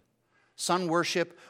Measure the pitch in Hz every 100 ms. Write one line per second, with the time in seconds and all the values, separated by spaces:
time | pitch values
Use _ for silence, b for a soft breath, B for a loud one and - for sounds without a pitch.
0 | _ _ _ _ _ - - 180 175 165
1 | 165 185 170 - B